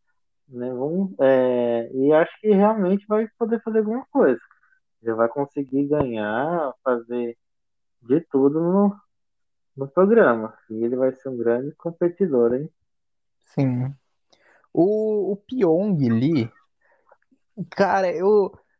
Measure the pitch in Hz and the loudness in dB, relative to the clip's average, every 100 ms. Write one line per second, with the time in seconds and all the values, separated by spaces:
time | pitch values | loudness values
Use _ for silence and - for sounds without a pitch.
0 | _ _ _ _ _ 123 123 123 143 180 | _ _ _ _ _ -10 -8 -6 -4 -4
1 | 190 - 135 131 127 123 120 117 117 131 | -6 0 2 4 2 0 0 -2 -4 -2
2 | 139 156 170 - 214 196 208 220 180 202 | 2 4 2 -2 2 4 4 2 0 -2
3 | - 214 220 _ 220 233 226 220 208 240 | -2 -2 -2 _ -4 -4 -2 -2 -2 -6
4 | - 277 160 117 - _ _ _ _ _ | -4 2 2 2 -6 _ _ _ _ _
5 | 113 113 117 143 139 147 135 135 143 151 | -6 0 0 0 -6 -6 -4 -4 0 0
6 | 131 110 104 113 151 175 139 - 131 120 | -2 -2 -4 -4 -2 -4 -6 -4 -4 -4
7 | 117 120 120 117 _ _ _ _ _ _ | -4 -6 -6 -10 _ _ _ _ _ _
8 | 117 151 - 135 139 160 170 196 202 202 | -2 -2 0 2 2 2 0 2 2 -2
9 | _ _ _ _ _ _ _ 135 139 175 | _ _ _ _ _ _ _ -12 -2 2
10 | 196 226 151 113 110 - _ 110 117 127 | 4 6 4 2 -4 -12 _ -6 -4 0
11 | 131 131 135 123 117 120 143 - 170 170 | -2 -4 -10 -4 -2 -2 -4 -10 -10 -4
12 | 175 175 190 127 117 127 156 - _ _ | -4 -2 0 2 2 0 -6 -14 _ _
13 | _ _ _ _ _ - 135 123 131 139 | _ _ _ _ _ -2 -2 -2 -6 -10
14 | _ _ _ _ _ _ _ - 185 214 | _ _ _ _ _ _ _ 0 2 2
15 | 220 208 190 202 - 254 175 165 208 160 | -2 -2 -4 -6 -8 -2 0 2 0 0
16 | 123 113 143 156 113 - _ _ _ _ | 0 2 2 0 -2 -10 _ _ _ _
17 | _ _ _ _ _ 214 175 - 196 196 | _ _ _ _ _ -16 -10 -2 0 0
18 | 185 160 196 214 185 - _ | -2 -2 2 2 0 -6 _